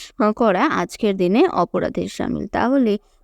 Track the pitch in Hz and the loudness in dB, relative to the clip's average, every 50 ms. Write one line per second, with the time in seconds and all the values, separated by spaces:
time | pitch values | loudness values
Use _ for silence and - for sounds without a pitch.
0 | - - - - 226 208 214 - 240 220 185 185 - - - 190 175 - - - | -20 -12 -4 -2 0 0 0 2 2 2 2 2 2 0 0 -2 -4 -4 -6 -4
1 | - 208 196 190 185 175 196 240 359 370 - - 175 - - 180 170 - - - | -2 -2 0 0 0 2 4 4 4 2 2 0 -2 0 -2 -2 -2 -2 -4 -4
2 | 180 196 - - - - - - - 208 - - 208 240 269 277 254 220 202 208 | -6 -6 -6 -6 -6 -4 -4 -6 -6 -4 -2 0 0 2 2 2 2 2 0 -2
3 | _ _ _ _ | _ _ _ _